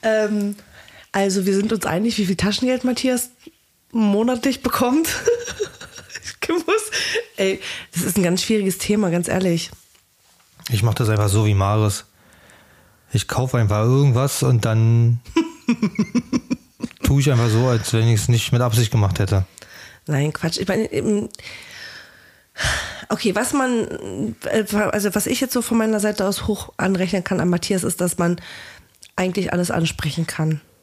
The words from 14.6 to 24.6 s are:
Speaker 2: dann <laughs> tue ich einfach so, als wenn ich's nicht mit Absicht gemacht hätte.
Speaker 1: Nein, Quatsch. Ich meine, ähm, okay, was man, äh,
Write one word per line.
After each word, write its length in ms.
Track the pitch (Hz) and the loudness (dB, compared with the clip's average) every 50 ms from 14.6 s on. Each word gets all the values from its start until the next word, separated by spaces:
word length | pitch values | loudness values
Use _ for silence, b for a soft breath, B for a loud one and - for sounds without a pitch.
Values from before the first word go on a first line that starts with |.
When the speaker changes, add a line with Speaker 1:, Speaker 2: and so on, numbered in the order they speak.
| 107 | 4
Speaker 2:
dann 540 | 117 110 110 113 113 117 117 117 117 117 120 - - - 330 330 330 - - - | 2 2 4 4 4 6 6 6 4 2 0 -4 -2 -2 -2 -2 -2 -6 -8 -2
<laughs> 1400 | - 226 - 220 190 - - 214 - - 254 - - - 247 - - 254 - _ _ _ _ - - - - - | -2 -2 0 0 -4 0 -2 -4 -2 -2 -6 -4 -2 -4 -6 -4 -4 -10 -10 _ _ _ _ -12 -12 -12 -2 0
tue 180 | - 135 139 | 2 4 4
ich 100 | 135 147 | 4 4
einfach 160 | 135 117 117 117 | 4 4 4 4
so, 180 | 107 113 127 | 4 4 4
als 260 | 127 120 113 - - - | 4 2 2 0 0 0
wenn 160 | 113 113 117 | 2 4 4
ich's 180 | 117 104 - | 4 2 2
nicht 240 | - 120 113 - - | 2 2 2 2 2
mit 100 | - 120 | 2 2
Absicht 300 | 123 123 110 117 117 104 | 2 4 4 2 2 2
gemacht 280 | - 110 104 98 92 - | 2 2 2 2 2 0
hätte. 260 | 104 92 104 98 92 - B B B B B B B B B B B | 0 2 2 0 0 0 B B B B B B B B B B B
Speaker 1:
Nein, 280 | - 151 139 143 151 147 | -4 -2 0 0 -2 -2
Quatsch. 240 | - - 165 165 - | -4 -6 -4 -4 -4
Ich 80 | - | -4
meine, 240 | 185 190 202 220 - | -2 -2 -2 -2 -2
ähm, 380 | - - - 220 208 202 214 - - - B B B B B B B B B B B B B B B B B B B B B B B B B B B B B B B B B | -2 -2 0 0 0 0 -2 -6 -12 -16 B B B B B B B B B B B B B B B B B B B B B B B B B B B B B B B B B
okay, 260 | B - - - 220 185 | B -6 0 0 0 0
was 180 | 202 240 - - | 0 -2 0 0
man, 840 | 285 262 254 247 233 214 - - - - 98 92 101 214 208 - - - | 0 2 2 2 0 0 -2 -6 -10 -8 -10 -6 -6 -6 -6 -6 -8 -6
äh, 220 | - - 220 | -2 -2 -2